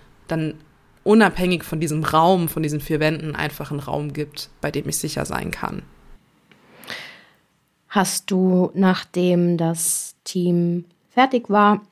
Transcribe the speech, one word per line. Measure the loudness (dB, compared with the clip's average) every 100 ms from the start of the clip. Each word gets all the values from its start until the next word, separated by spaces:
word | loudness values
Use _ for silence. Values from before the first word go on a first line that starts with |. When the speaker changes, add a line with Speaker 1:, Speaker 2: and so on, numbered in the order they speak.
| -20 _ -6
Speaker 1:
dann | -4 -4 -8 -16 _ _ _
unabhängig | 4 6 6 2 0 -2
von | -4 -4
diesem | -2 -2
Raum, | 0 4 4 4 0
von | -2
diesen | -4 -4
vier | -4 0
Wänden | 0 -2 -6 -6
einfach | -6 -8 -8
einen | -8
Raum | -6 -6 -6
gibt, | -8 -10 -10 -16 _
bei | -6
dem | -4 -4
ich | -6
sicher | -4 -4
sein | -4 -6 -6
kann. | -6 -8 -10 -14 -20 -20 -20 _ _ _ _ _ -20 -16 -14 -16 -20 _ _ _ _ _ _ _
Speaker 2:
Hast | 0 0 -2 -2
du, | 2 4 4 2
nachdem | 2 2 2 -2 -2 2 4 2 2
das | 0 -2 -4 -4 -8 -14
Team | -8 -2 0 2 2 -2 -6 _ _
fertig | 2 2 2 2
war, | 4 4 4 -2